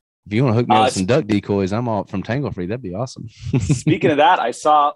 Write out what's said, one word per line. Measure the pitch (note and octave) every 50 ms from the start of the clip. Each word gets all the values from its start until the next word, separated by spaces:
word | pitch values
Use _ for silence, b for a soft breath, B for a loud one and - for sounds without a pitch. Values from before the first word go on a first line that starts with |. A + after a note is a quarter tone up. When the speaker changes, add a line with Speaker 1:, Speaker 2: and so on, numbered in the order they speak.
| _ _ _ _ -
Speaker 1:
if | F2+ G2+
you | A2 C#3+
wanna | C3 G#2+
hook | A#2 B2 A#2+
me | A#2+
Speaker 2:
Uh, | B2+
Speaker 1:
up | B2+
with | B2+
Speaker 2:
s- | -
Speaker 1:
some | G2+ F#2+
duck | F#2 B2 D#3 B2
decoys, | G#2 A2 G2+ - - G2+ G2 G2 F2+
I'm | G#2 A2+ B2 A#2
all | A2 G2+ F2+
from | - - F#2+
Tangle | F2 - A#2 C#3+ C#3+ G#2+
Free. | - - F2
That'd | F2 A2 C3
be | B2 F#2 F2
awesome." | G2 C3 C3 - - - G#2+
<laughs> | - - - - - -
Speaker 2:
Speaking | - - D3 - - D3+ E3 G3 - F3
of | D3 C#3
that, | D3 E3+ F#3 -
I | - A#2
saw, | B2 - - D3+ D3+ D3+ C#3+ D3 -